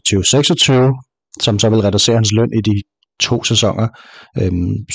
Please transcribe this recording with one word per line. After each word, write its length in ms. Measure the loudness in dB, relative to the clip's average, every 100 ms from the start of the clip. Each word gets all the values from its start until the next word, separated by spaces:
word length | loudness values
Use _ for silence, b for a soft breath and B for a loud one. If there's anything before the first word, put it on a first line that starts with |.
| -2
tyve 180 | 0 2
seksogtyve, 680 | 0 0 0 2 4 2 0 -8 _ _ -6
som 180 | -2 0
så 100 | 2
vil 100 | 2
reducere 360 | 2 2 2 2
hans 160 | 2
løn 180 | 0 0 0
i 40 |
de 200 | 0 -2 -4 _ _ -8
to 240 | -4 -2
sæsoner, 440 | -2 0 0 -2 -4 B B B B -4
øhm, 380 | -2 -2 -2 -4 -4